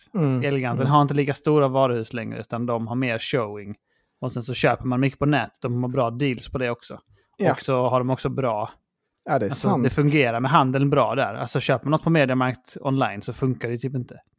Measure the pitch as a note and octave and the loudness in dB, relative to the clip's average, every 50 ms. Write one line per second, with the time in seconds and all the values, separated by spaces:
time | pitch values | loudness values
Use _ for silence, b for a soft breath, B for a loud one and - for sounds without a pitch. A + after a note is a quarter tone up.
0 | - _ - G#3+ D#3+ C#3 C3 B2+ C3 C#3+ C#3 C#3 B2+ B2 A#2+ A#2 C3 C3+ C#3+ D3 | -16 _ -2 0 0 2 2 0 0 0 0 0 -2 -2 -2 0 2 4 6 6
1 | C#3+ C3+ D3 C#3+ C#3+ C3+ C#3 - - D#3 D3+ D3+ C#3+ C3+ B2+ C3+ C3+ C3 A#2+ A#2 | 6 4 4 2 0 0 -2 -2 0 2 4 4 4 4 4 2 2 2 2 0
2 | A2+ - - A#2+ A2 A2 A2 A2+ A2 - - A#2 A#2+ A#2+ A#2+ A#2 A2+ A2 A#2+ B2+ | -4 -6 -8 -8 -8 -8 -8 -10 -10 -8 -6 -4 -2 -2 -2 -2 -4 -4 -4 -2
3 | C3 B2+ A2+ A2+ - - - C3 A2+ G#2 G#2 G#2 G#2 G2+ G#2 - _ _ _ _ | -2 -2 -2 -4 -2 -2 -2 0 -2 -2 -6 -10 -12 -14 -16 -16 _ _ _ _
4 | _ _ _ _ - B2+ - B2+ A2+ B2 B2 - - C#3+ A#2+ - - C3 B2+ B2 | _ _ _ _ -8 -6 -6 -6 -6 -6 -2 2 2 2 2 2 0 -2 0 2
5 | C3 C#3 - - D3 C#3 D3+ C3+ A2 - - _ - C3 A#2+ B2 B2+ B2 B2+ C3+ | 2 0 0 0 0 2 2 2 0 -4 -8 _ -6 -4 -2 -2 -2 -2 0 0
6 | B2 A#2 A#2 A#2+ C#3+ C#3 B2+ A2 - - - C#3 B2+ A#2+ A#2 - - - - - | 0 0 0 -2 -2 -2 -2 -4 -6 -8 -6 -4 -4 -4 -4 -6 -10 -16 -18 -18
7 | - _ b b b b b b G3+ E3+ C#3 - - - C3+ B2+ B2 B2 A#2+ B2+ | -20 _ b b b b b b 0 0 0 0 -2 -2 0 0 2 2 2 0
8 | B2+ B2+ C3 - - C#3 B2+ B2 C3+ B2 A2 G#2 G#2+ - - _ _ _ _ _ | 0 0 -2 -2 -2 -4 -4 -2 -2 -2 -2 -4 -6 -8 -10 _ _ _ _ _
9 | _ _ _ _ - - D#3 C3+ B2 - C#3 - - G3 G3 D3 A#2 B2+ - - | _ _ _ _ -4 -2 0 0 0 0 -2 -2 0 2 2 2 2 2 2 2
10 | C#3+ D3 C#3+ D#3 C3+ A#2 A2+ A#2 B2+ C3 D3 E3+ C#3 C3 B2+ C#3 C#3 C#3 C#3 C#3+ | 2 4 4 4 2 2 2 0 0 2 4 4 4 4 2 2 2 2 4 4
11 | A#2+ G#2+ A2+ C3 B2+ G2+ G2+ B2 C3 A#2+ - C#3+ - - C#3 A#2+ - C3+ D3+ D#3 | 2 2 2 0 -2 -2 -4 -6 -6 -4 -4 -2 0 0 0 0 0 0 0 0
12 | - E3 E3 D#3+ C#3+ B2+ B2+ B2+ B2+ B2+ B2+ - - - - - - C#3+ C3+ C3+ | 2 2 4 4 4 4 2 2 0 0 -2 -4 -10 -16 -14 -8 -4 -2 0 0
13 | C3 A2 G2+ G2+ G2 - A#2+ - - C3 B2 - - A#2 A#2+ A#2+ B2 C3 C3 C3 | 0 0 -2 -6 -10 -10 -6 -2 -2 -2 -2 -2 -4 -6 -6 -6 -6 -6 -6 -6
14 | A#2+ - - - _ _ _ | -8 -8 -12 -20 _ _ _